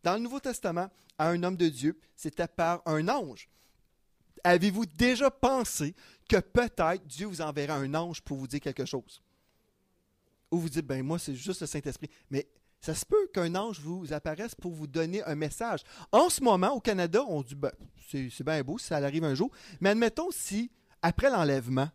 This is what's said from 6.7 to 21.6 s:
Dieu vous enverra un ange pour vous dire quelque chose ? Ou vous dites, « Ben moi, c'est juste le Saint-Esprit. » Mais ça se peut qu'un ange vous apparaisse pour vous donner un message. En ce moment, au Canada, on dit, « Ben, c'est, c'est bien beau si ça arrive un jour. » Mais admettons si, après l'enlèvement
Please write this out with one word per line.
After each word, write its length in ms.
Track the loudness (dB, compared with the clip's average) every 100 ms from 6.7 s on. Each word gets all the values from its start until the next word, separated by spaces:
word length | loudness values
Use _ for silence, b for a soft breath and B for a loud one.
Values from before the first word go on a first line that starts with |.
| 2 0 0
Dieu 220 | -6 -10 -10
vous 140 | -6
enverra 340 | -4 -4 -2
un 180 | -2 -2
ange 300 | -2 -4 -8
pour 140 | -8 -8
vous 100 | -6
dire 140 | -6
quelque 240 | -6 -6
chose ? 360 | -4 -6 -8 -20 _ _ _ _ _ _ _ _ _ _ _ _ _
Ou 60 | -2
vous 100 | 0
dites, « 180 | -4 -4
Ben 160 | -4
moi, 160 | -2 -4
c'est 160 | -4
juste 280 | -8 -6 -8
le 40 | -6
Saint-Esprit. » 420 | -6 -8 -10 -12 b b
Mais 160 | -6 -6 _ _ _
ça 140 | -8
se 100 | -6
peut 240 | 2 2 2
qu'un 180 | 0 -2 -2
ange 240 | -4 -6
vous 320 | -8 -10 -6
apparaisse 420 | -6 -6 -8 -10
pour 180 | -10 -10
vous 140 | -10 -6
donner 380 | -2 -2 -2
un 100 | -4
message. 460 | -4 -4 -4 -4 -4 -8 B B
En 180 | 6 6
ce 100 | 4
moment, 300 | 4 6 4
au 100 | 2
Canada, 440 | 0 0 2 2 2
on 160 | -2
dit, « 120 | -4 -4
Ben, 160 | -6 -6 -20 -20 -10
c'est, 200 | -8 -8
c'est 140 | -6
bien 180 | -2 -2
beau 160 | -2 -6
si 80 | -4
ça 120 | -2
arrive 260 | 0 0
un 100 | 0
jour. » 160 | 0 0 B B 0
Mais 80 | 2
admettons 400 | 4 2 2 -4
si, 400 | -4 -6 -4 -6 b b b
après 280 | 0 4 4
l'enlèvement 600 | 4 2 2